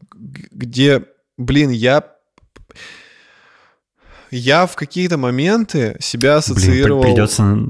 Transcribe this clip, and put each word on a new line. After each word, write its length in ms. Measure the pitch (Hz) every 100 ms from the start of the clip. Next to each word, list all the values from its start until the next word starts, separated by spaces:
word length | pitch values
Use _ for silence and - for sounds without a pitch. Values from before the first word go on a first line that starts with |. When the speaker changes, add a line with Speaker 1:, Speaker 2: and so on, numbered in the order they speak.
| -
Speaker 1:
г-, 340 | - 196 139 -
где, 540 | - 120 127 143 135 - _ _ -
блин, 340 | 123 143 143
я... 320 | 117 123 147 - _ _ _ _ - - - - - - _ _ _ _ _ _ _ _ _ _ - -
я 340 | 123 127 160 180
в 80 | -
какие-то 420 | 147 180 180 156
моменты 800 | 123 127 170 233 208 156 110 -
себя 400 | - 117 131 151
Speaker 2:
Блин, 160 | - 98
при-, 60 |
Speaker 1:
ассоциировал 400 | 92 107 139 139
Speaker 2:
придется, 540 | 127 113 104 - 101 107